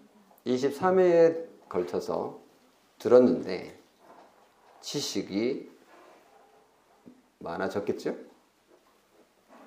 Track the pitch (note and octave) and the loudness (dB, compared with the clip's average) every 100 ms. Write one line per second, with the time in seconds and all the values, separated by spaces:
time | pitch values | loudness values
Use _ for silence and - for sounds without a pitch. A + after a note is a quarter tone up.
0 | - _ _ _ A#2+ B2+ C#3 - F#3 F#3 | -20 _ _ _ -4 -2 -2 -2 0 4
1 | F3+ E3+ E3 E3 - - - F#2 F2 F#2+ | 6 6 4 2 -8 -16 -8 -6 -4 -4
2 | - E2 G2+ - - _ _ _ _ - | -4 -6 -6 -12 -20 _ _ _ _ -8
3 | A2 B2 B2 - - F2+ - - - _ | 6 8 8 4 -4 -10 -12 -20 -20 _
4 | - - - _ _ _ _ - - D3 | -20 -20 -20 _ _ _ _ -20 -12 -8
5 | - G2+ D#2+ F#2+ A#2+ C#3+ - - _ - | -6 -6 -6 -4 -4 -4 -10 -20 _ -20
6 | - - _ - _ _ _ _ _ _ | -20 -20 _ -20 _ _ _ _ _ _
7 | - - _ - F2 E2+ F#2+ G#2 - - | -20 -20 _ -16 -12 -8 -6 -6 -6 -6
8 | - - - - _ _ _ _ _ _ | -8 -10 -14 -20 _ _ _ _ _ _
9 | _ _ _ _ _ - | _ _ _ _ _ -20